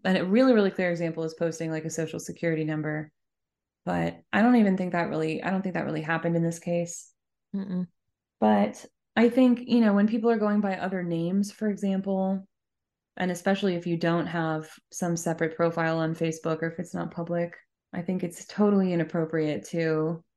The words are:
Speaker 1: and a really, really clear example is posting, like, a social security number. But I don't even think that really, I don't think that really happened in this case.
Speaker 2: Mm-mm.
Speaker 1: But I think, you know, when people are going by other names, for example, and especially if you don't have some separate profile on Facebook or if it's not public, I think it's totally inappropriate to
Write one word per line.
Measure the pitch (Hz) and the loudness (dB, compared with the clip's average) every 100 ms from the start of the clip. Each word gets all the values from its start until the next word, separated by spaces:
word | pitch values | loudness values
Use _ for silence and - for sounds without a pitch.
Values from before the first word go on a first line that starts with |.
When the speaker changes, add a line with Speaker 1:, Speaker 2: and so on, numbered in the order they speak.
Speaker 1:
and | 190 185 | 0 2
a | |
really, | 185 214 262 | 4 4 6
really | 226 196 | 6 4
clear | 185 180 | 2 0
example | 170 165 165 | 0 -2 -2
is | 160 | -6
posting, | 160 170 160 165 | -2 -4 -2 -4
like, | 160 | -4
a | 156 | -4
social | 160 156 165 | -4 -6 -6
security | - 165 170 160 | -10 -6 -2 0
number. | 156 156 151 151 156 _ _ _ _ _ _ _ | -2 -4 -4 -6 -8 _ _ _ _ _ _ _
But | - 175 165 - _ | -4 -2 -2 -6 _
I | 202 | 2
don't | 233 247 | 4 6
even | 202 185 | 4 2
think | 180 | 0
that | 175 170 | -2 -2
really, | 156 160 156 | -2 -2 -4
I | 175 | -4
don't | 190 | -4
think | 190 | -2
that | 170 143 | -4 -4
really | 156 | -4
happened | 156 165 170 170 | -2 -2 0 0
in | |
this | 165 165 | 0 -2
case. | - 170 170 - - _ _ _ _ | -4 -4 -4 -8 -18 _ _ _ _
Speaker 2:
Mm-mm. | 196 196 180 180 _ _ _ _ - | -10 -6 -6 -6 _ _ _ _ 0
Speaker 1:
But | 220 208 214 - - _ _ - | 2 4 2 -2 -18 _ _ 2
I | 233 | 4
think, | 240 254 240 247 | 6 4 4 2
you | 240 | 4
know, | 220 | 6
when | 202 208 | 4 4
people | 233 226 | 2 2
are | 226 | 2
going | 208 208 | 2 2
by | 202 185 | 0 -2
other | 190 185 | -4 -4
names, | 175 165 170 196 202 | -2 -2 0 0 0
for | - 214 | -2 -4
example, | 202 196 190 196 190 190 190 190 _ _ _ _ _ _ - | -2 -2 -2 0 0 0 -2 -6 _ _ _ _ _ _ -6
and | 185 | -4
especially | 175 196 196 196 | -2 0 0 0
if | 175 175 | -2 -2
you | 170 | 0
don't | 170 170 165 | 2 0 0
have | 170 160 156 156 - _ | -2 -2 -4 -6 -16 _
some | - 175 165 | -6 -4 -2
separate | 170 165 160 160 | -2 -2 -2 0
profile | 170 165 160 165 | 0 0 0 0
on | 160 | -2
Facebook | 165 165 160 160 160 | -2 -4 -2 -4 -4
or | 165 | -4
if | 165 | -6
it's | - | -8
not | 175 170 | -8 -8
public, | - 170 170 170 - _ _ _ | -8 -4 -4 -4 -8 _ _ _
I | 180 | -8
think | 175 180 | -4 -4
it's | 175 170 - | -4 -8 -8
totally | - 208 202 185 | 0 4 4 4
inappropriate | 170 160 175 160 160 151 147 - | 2 0 -2 0 0 0 -2 -4
to | 170 160 156 156 165 - | -2 0 0 0 -4 -10